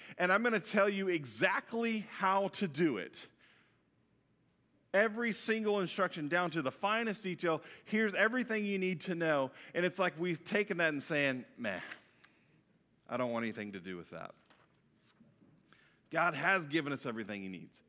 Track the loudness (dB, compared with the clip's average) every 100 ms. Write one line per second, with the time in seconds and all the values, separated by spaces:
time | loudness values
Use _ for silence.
0 | -12 -2 4 4 4 0 2 4 4 2
1 | 0 0 -2 2 2 2 -2 -2 0 -2
2 | -6 -2 2 2 2 -2 -4 2 2 2
3 | -4 -10 -16 _ -20 _ _ _ _ _
4 | _ _ _ _ _ _ _ _ _ 4
5 | 4 2 -2 0 0 0 2 0 0 0
6 | -2 -2 -2 0 0 0 -2 -2 0 0
7 | -2 -4 -4 -2 0 0 -2 -18 -2 2
8 | 2 4 2 2 0 0 0 0 0 0
9 | -2 0 2 2 2 -4 -8 0 0 2
10 | -2 0 -2 -2 0 0 0 2 2 2
11 | 0 2 2 0 -6 -8 -6 -6 -8 -16
12 | -20 _ -20 _ _ _ _ _ _ _
13 | -8 -4 -2 -2 -4 -6 -8 -10 -10 -10
14 | -10 -14 -14 -18 _ -20 _ _ _ _
15 | _ _ -20 _ _ _ _ -20 _ _
16 | -4 2 2 4 2 2 2 0 0 -2
17 | -4 -6 -6 -6 -8 -10 -12 -18